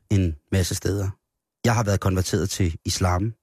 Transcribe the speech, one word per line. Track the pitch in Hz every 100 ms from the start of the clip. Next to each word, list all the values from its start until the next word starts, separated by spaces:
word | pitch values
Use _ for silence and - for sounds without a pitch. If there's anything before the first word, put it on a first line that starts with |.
| -
en | 101 90 76 -
masse | 95 87
steder. | 95 - 101 98 - _ _ _ _
Jeg | 120
har | 113
været | 104 95
konverteret | 98 92 - 95 101
til | - 90 80
islam. | 90 - 90 90 113 -